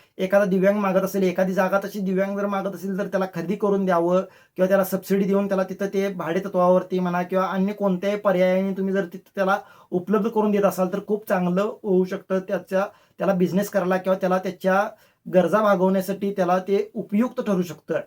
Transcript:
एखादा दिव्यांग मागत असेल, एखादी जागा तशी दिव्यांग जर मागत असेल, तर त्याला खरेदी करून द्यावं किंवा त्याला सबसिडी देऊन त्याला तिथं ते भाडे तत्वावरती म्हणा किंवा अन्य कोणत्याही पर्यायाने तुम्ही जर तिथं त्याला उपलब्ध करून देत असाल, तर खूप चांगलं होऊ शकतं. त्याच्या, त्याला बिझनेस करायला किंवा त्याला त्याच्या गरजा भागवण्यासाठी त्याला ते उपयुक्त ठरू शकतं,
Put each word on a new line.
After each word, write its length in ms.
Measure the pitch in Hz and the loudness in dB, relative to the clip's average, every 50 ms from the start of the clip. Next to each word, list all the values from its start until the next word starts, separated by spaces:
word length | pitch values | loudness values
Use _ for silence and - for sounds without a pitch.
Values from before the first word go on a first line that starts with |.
| - _ _ - | -20 _ _ -6
एखादा 260 | 185 185 196 202 208 | -4 2 4 4 4
दिव्यांग 340 | 185 190 190 180 196 202 208 | 4 2 2 4 2 2 2
मागत 260 | 202 190 185 190 190 | 0 2 2 2 0
असेल, 180 | 180 - 202 190 | 0 -2 0 0
एखादी 320 | 185 175 190 190 185 190 | 0 0 0 -2 0 2
जागा 240 | 175 190 185 190 196 | 0 0 2 0 -2
तशी 220 | 190 196 196 214 | -2 -2 -8 -6
दिव्यांग 380 | 190 190 190 185 196 202 202 196 | -4 -2 0 0 -2 -2 -2 -4
जर 80 | 202 | -4
मागत 280 | 202 202 190 180 202 190 | -2 -2 -4 -4 -6 -8
असेल, 240 | 170 180 196 190 185 | -8 -8 -6 -4 -4
तर 80 | 202 | -6
त्याला 200 | 190 - 190 190 185 - | -4 -2 -2 -4 -2 -4
खरेदी 220 | 170 170 170 208 | -8 -4 -4 -4
करून 280 | 202 214 202 202 196 196 | -2 0 0 0 0 2
द्यावं 360 | 185 180 170 170 175 180 185 185 - - - _ _ _ | 2 2 2 2 2 2 0 0 -2 -10 -20 _ _ _
किंवा 120 | - 185 185 | -2 0 2
त्याला 160 | 196 190 185 | 2 2 2
सबसिडी 400 | - 196 180 - - 190 196 190 | 0 -2 -6 -2 0 0 0 2
देऊन 240 | 185 196 196 202 196 | 2 2 0 0 0
त्याला 140 | 196 190 190 | 0 -2 -2
तिथं 240 | 190 190 - 202 | -4 -4 -6 -6
ते 220 | 196 - 196 196 202 | -4 -2 -2 -2 -2
भाडे 320 | 185 180 156 156 170 185 | -4 -6 -6 -2 -2 -2
तत्वावरती 580 | 185 - - 180 180 180 185 185 180 - 190 185 | -4 -2 0 2 4 4 4 4 2 0 -4 -2
म्हणा 240 | 180 175 175 180 180 | -2 -2 -2 -2 -4
किंवा 240 | 180 190 185 190 | -2 0 0 0
अन्य 260 | 175 185 190 190 202 208 | 0 0 0 -2 -2 -2
कोणत्याही 440 | 202 202 196 185 175 196 196 208 | -2 0 0 0 0 -2 -2 -4
पर्यायाने 560 | 202 202 202 185 180 185 185 185 185 190 196 190 | 0 0 0 2 4 4 4 2 2 0 -2 -2
तुम्ही 220 | 196 190 190 190 | -4 -2 -2 0
जर 100 | 196 190 175 - | -2 -2 -4 -8
तिथं 180 | 185 - _ - | -16 -20 _ -6
त्याला 240 | 196 196 185 196 202 - - - - - - | -4 0 0 0 -2 -4 -10 -20 -20 -18 -6
उपलब्ध 380 | - 180 180 - 202 214 196 226 | -6 -6 -2 0 0 0 0 0
करून 220 | 220 214 208 208 | 0 0 0 2
देत 120 | 202 196 196 | 2 4 2
असाल, 260 | 185 - 180 185 180 185 | 2 2 2 -2 -2 -2
तर 80 | 196 - | -6 -4
खूप 220 | - 208 208 - - | -4 -4 -4 -2 -2
चांगलं 460 | 202 180 180 175 180 185 202 220 - - - | -2 0 0 0 0 0 0 -2 -4 -6 -2
होऊ 220 | 208 185 185 185 | 2 2 2 2
शकतं. 340 | 185 196 185 - - 190 190 | 2 -2 -10 -6 -4 -4 -4
त्याच्या, 480 | 185 202 202 202 190 - 190 185 202 208 - _ _ _ _ - | -2 -2 -6 -6 -4 -2 -2 -2 -2 -2 -6 _ _ _ _ -4
त्याला 140 | 175 185 190 | 0 0 2
बिझनेस 360 | 180 180 165 165 196 202 - | 2 2 2 2 0 0 0
करायला 280 | - 196 180 180 185 | 0 -2 0 0 0
किंवा 220 | 180 185 190 190 190 | 0 0 0 -2 0
त्याला 180 | 196 185 185 185 | 0 0 0 0
त्याच्या 500 | 185 190 180 - - 185 185 196 214 - - _ _ _ _ _ - 175 165 | -2 -4 -8 -4 0 0 2 2 0 0 -4 _ _ _ _ _ -12 0 2
गरजा 280 | 185 170 165 175 214 220 | 2 4 4 4 4 4
भागवण्यासाठी 680 | 208 202 175 185 190 190 196 185 196 196 190 202 202 196 | 4 4 4 4 2 2 0 -2 -2 -4 -4 -4 -4 -2
त्याला 260 | 196 180 170 180 190 | 0 0 2 2 0
ते 320 | 185 - 196 202 214 - - | 0 0 0 0 0 -2 -6
उपयुक्त 460 | 226 - - 202 208 247 247 - - 202 | -10 -10 -2 0 0 0 0 -2 -6 -2
ठरू 160 | 208 196 180 175 | -2 0 0 -2
शकतं, 380 | - 151 - _ - 165 147 - | -4 -6 -14 _ -6 -4 -4 -4